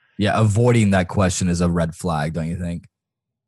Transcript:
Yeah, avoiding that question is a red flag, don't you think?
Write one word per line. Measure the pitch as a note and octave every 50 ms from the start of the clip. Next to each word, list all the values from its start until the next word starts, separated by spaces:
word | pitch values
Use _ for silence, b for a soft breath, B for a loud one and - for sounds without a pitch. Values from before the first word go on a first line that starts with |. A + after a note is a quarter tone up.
| _ _ _ -
Yeah, | G2+ G2+ - G#2
avoiding | A2 G#2+ G2 A2+ A#2+ B2 A#2 A#2 G#2+ G2
that | G2 F#2 F2+ -
question | - G2+ G2 F#2 F2+ - F#2+ F2+
is | F2 E2+
a | F2 F2
red | E2+ F2 E2 E2 D#2+
flag, | - - F2+ D#2+ D2+ D2 D#2+ D#2
don't | E2 D#2+ E2
you | E2+ F2
think? | F2 E2+ F2 E2+ - - _ _ _ _ _ _ _ _ _ _ _